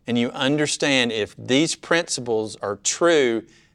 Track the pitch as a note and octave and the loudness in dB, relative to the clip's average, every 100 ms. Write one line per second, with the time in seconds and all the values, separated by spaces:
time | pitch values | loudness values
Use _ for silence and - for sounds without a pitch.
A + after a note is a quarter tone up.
0 | - A#2+ A#2+ D3 C3+ D3+ D3 - D#3 C3+ | -4 -2 -2 -2 0 0 0 -2 0 2
1 | A#2+ A2 G2+ - A2 C3 D#3+ - - E3+ | 2 -2 -6 -6 0 2 2 -2 -2 0
2 | E3+ - B2 A2 A2 G#2 G2+ G2+ - - | 0 -6 -4 -2 -4 -6 -6 -4 -6 2
3 | E3+ D#3+ B2+ A2+ - _ _ | 4 4 4 0 -6 _ _